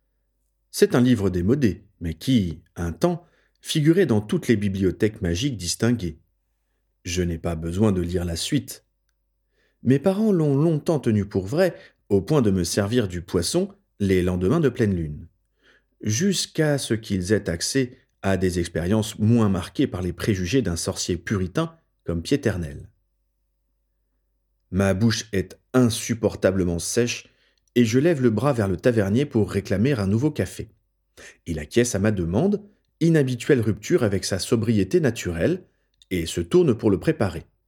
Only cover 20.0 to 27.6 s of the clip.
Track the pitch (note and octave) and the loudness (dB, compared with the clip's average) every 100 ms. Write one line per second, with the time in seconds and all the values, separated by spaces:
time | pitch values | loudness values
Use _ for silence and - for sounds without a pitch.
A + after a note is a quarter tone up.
20 | F2+ E2 - F#2+ F2+ C3+ G2+ E2 - F#2 | -6 -4 -2 -2 0 0 0 -4 -6 -6
21 | - F2 - G#2 F#2 - E3 - _ _ | -4 -6 -2 -4 -2 -2 -4 -8 _ _
22 | - E2+ - C#3+ B2 F2+ D#2+ C#2 - _ | -6 -6 -2 -2 0 -4 -8 -12 -18 _
23 | _ _ _ _ _ _ _ _ _ _ | _ _ _ _ _ _ _ _ _ _
24 | _ _ _ _ _ _ _ F#2 G2 F#2+ | _ _ _ _ _ _ _ 0 2 2
25 | A2+ A2 - G2 F#2 - _ B2+ B2 A2+ | 2 0 -4 -4 -4 -10 _ 2 2 0
26 | - A2+ G#2 - G2+ F#2+ F2+ E2+ - - | -6 -2 -2 0 0 2 0 -2 -2 -2
27 | A#2+ - - _ _ _ | -2 -4 -12 _ _ _